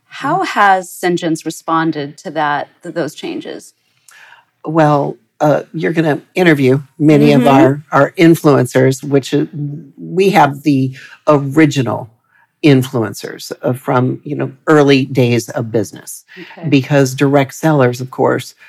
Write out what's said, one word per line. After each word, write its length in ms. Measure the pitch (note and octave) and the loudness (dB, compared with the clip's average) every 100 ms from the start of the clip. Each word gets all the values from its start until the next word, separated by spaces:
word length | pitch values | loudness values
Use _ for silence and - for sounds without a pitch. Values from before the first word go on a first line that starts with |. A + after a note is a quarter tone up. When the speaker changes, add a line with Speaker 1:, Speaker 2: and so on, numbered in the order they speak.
| _ | _
Speaker 1:
How 360 | - C#4 F4 | -10 -4 -4
has 460 | F4+ - G3+ F#3+ F#3 | -2 0 2 2 -2
Syngens 540 | - F3+ E3+ F3 D#3+ D#3+ | -6 -4 -2 -2 -6 -8
responded 720 | - - D#3+ E3 D3+ C#3+ D3 | -10 -4 -2 -2 -4 -8 -12
to 140 | - | -10
that, 380 | D3 D3+ C#3+ - _ | -4 -2 -4 -6 _
to 100 | E3+ | -10
those 220 | E3+ C#3 | -8 -8
changes? 600 | - - - - - - _ _ _ _ - - - _ _ | -8 -10 -10 -12 -14 -18 _ _ _ _ -20 -20 -20 _ _
Speaker 2:
Well, 540 | - D#3+ D3 D3 C#3+ - _ - | -4 2 2 2 -2 -8 _ -2
uh, 240 | D3 - - | 0 0 -2
you're 200 | D#3+ F3+ | -6 -4
gonna 280 | E3 D#3+ C3 - | -2 -2 -2 -4
interview 480 | - F3+ D3 C3 C3+ - - | 0 2 4 2 0 -2 0
many 340 | D#3 D3 D3 | 4 4 6
of 80 | C#3+ | 4
Speaker 1:
Mm-hmm. 80 | C#3 | 4
Speaker 2:
our, 340 | C3+ C3 D3 - | 4 4 0 -2
our 200 | D3+ C#3+ | 0 0
influencers, 880 | - E3+ E3 D#3 C3+ B2+ B2+ C3 C3+ | 4 4 4 4 2 2 0 0 0
which 300 | C#3+ C#3 C3 | -2 -2 0
is, 140 | C#3+ D3+ D3+ D3 D3 C#3+ - | -2 -4 -6 -10 -10 -16 -18
we 320 | E3 E3+ G3 | -8 -2 0
have 320 | F3 C#3+ C#3 | 2 2 0
the 320 | D#3 C3+ C3 C3 - - - | -2 0 -2 -6 -18 -6 0
original 840 | D3 C#3 C#3+ D#3 C#3 A2+ G#2+ - _ _ _ _ _ | 0 2 2 2 2 -4 -6 -10 _ _ _ _ _
influencers, 880 | D#3 C3+ B2+ B2+ G#2 - - - - - | 2 4 2 -4 -6 -8 -12 -14 -14 -8
uh, 120 | - | -6
from, 460 | B2 - C3 B2+ C3 | -6 -4 -2 -2 -4
you 120 | - C#3 | -10 -8
know, 160 | C3+ - - | -8 -6 2
early 400 | D3+ C#3+ C#3+ C3+ | 4 4 2 2
days 440 | B2+ A#2+ A#2+ - | 0 0 0 -4
of 220 | C#3+ A2+ | -8 -4
business. 520 | A2+ G2 - - - _ - | -4 -4 -10 -20 -20 _ -20
Speaker 1:
Okay. 280 | F3 - E3 | -20 -12 0
Speaker 2:
Because 460 | C3+ B2+ C#3+ C3+ | 0 2 2 2
direct 400 | C3 C#3 C#3 C3+ | 0 2 2 0
sellers, 480 | - D#3+ D3+ B2 B2 | -2 0 2 2 -2
of 80 | B2+ | -8
course, 460 | - B2+ B2+ - - | -4 -2 -2 -6 -18